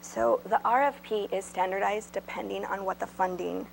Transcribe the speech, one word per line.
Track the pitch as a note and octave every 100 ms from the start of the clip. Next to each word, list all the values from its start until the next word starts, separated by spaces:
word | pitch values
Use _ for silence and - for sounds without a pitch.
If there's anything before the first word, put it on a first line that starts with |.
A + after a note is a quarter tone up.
| - A3
So | A#2 A#2 F#3
the | A3
R | - A#3+
F | C#4+ C#4
P | - G#3+ G3
is | F#3+
standardized | G3 - F#3 F#3+ G3+ G#3 G#3+
depending | G3 F#3+ - G#3+ G3
on | G3+ F#3+ G3
what | F#3
the | F3+
funding | - F#3 F3+ F3+ F3+ -